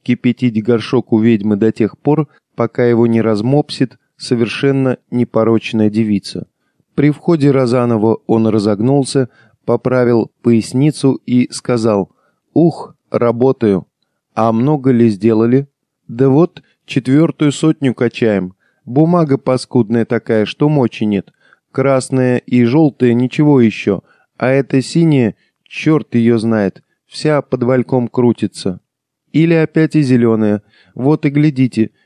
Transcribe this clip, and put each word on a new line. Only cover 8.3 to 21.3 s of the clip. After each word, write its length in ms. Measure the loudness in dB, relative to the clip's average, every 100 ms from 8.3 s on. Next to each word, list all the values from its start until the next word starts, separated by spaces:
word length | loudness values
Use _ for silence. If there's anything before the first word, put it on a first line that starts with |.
| 0 2
разогнулся, 800 | 0 0 0 0 0 0 -2 -4 _ _ _
поправил 680 | -4 -2 -2 0 2 0 -2 _
поясницу 800 | 0 0 0 -2 0 0 -2 -2 -2
и 220 | -2 -2
сказал: 580 | -6 -6 -2 0 -2 -4 _ _ _ _
"Ух, 440 | 0 0 0 -12 _ _
работаю". 760 | -2 -2 0 0 2 0 0 -4 _ _ _ _
"А 180 | -2 0
много 380 | 0 0 0 2
ли 180 | 4 2
сделали?" 600 | 2 0 2 2 0 -2 _ _ _ -10
"Да 200 | -2 2
вот, 340 | 2 0 -4 -20 _ -8
четвёртую 640 | -6 0 2 0 0 -2
сотню 420 | 0 -2 0 -2
качаем. 600 | -2 -4 -2 -2 0 -4 -10 _ _
Бумага 540 | -4 0 2 2 0 -2
паскудная 640 | -2 -4 -2 -2 0 -2
такая, 400 | -2 -4 -2 -2
что 240 | -2 -2 -2
мочи 360 | 0 -2 -2
нет. 280 | -4 -4 -6